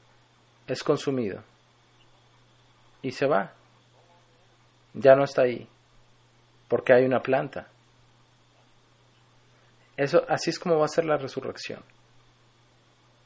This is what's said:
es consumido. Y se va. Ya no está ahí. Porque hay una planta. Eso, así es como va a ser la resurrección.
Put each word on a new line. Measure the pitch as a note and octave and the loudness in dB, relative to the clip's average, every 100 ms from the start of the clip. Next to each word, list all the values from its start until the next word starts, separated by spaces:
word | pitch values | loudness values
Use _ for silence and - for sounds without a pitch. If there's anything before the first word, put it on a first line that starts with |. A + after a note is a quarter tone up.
| _ _ _ _ _ _ - | _ _ _ _ _ _ -10
es | B2+ | -4
consumido. | - C#3 - C3 G#2+ G2 - _ _ _ _ _ _ _ _ _ _ _ _ _ _ _ | -2 -2 -2 -2 -4 -8 -14 _ _ _ _ _ _ _ _ _ _ _ _ _ _ _
Y | C3 | -10
se | - C#3 | -4 0
va. | F3+ F3+ - _ _ _ _ _ _ _ _ _ _ _ _ _ | 0 -2 -12 _ _ _ _ _ _ _ _ _ _ _ _ _
Ya | - C3 C3+ | 4 8 8
no | C#3 | 6
está | - | 0
ahí. | B2+ A#2 - _ _ _ _ _ _ _ _ _ - | 0 -2 -12 _ _ _ _ _ _ _ _ _ -4
Porque | A#2+ - | -2 4
hay | B2 C3 | 4 4
una | A#2+ | 0
planta. | - C3 D3 - - _ _ _ _ _ _ _ _ _ _ _ _ _ _ _ _ _ _ _ _ _ _ - | 0 -2 -2 -10 -16 _ _ _ _ _ _ _ _ _ _ _ _ _ _ _ _ _ _ _ _ _ _ -6
Eso, | C#3 E3+ - | 0 0 0
así | D3 - | -4 -6
es | E3 | -6
como | F#3 D#3 | -4 -2
va | D3+ | -2
a | |
ser | - D#3+ | -2 -2
la | D3 | -4
resurrección. | C3 B2+ A#2+ - - - - _ _ - _ _ _ _ _ _ _ _ _ _ | -6 -10 -12 -12 -14 -16 -18 _ _ -20 _ _ _ _ _ _ _ _ _ _